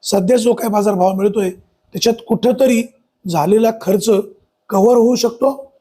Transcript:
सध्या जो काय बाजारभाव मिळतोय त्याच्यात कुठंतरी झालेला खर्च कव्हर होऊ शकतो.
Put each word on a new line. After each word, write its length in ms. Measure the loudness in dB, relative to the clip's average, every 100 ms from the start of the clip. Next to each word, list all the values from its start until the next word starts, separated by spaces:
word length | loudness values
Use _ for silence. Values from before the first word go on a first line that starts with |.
सध्या 340 | -2 -2 0 0
जो 160 | 0
काय 160 | -2 -2
बाजारभाव 440 | -2 0 0 0
मिळतोय 360 | 0 -2 -2 -4
त्याच्यात 640 | -6 _ _ _ -4 -2 -2 -4
कुठंतरी 560 | -2 0 2 2 2 -2 _ _ _ -6
झालेला 420 | -4 2 2 2 -2
खर्च 280 | -2 -2 2 0 -2 -12 _ _ _
कव्हर 280 | 2 4 4
होऊ 180 | 2 2
शकतो. 560 | -2 -2 -4 -4 -14 _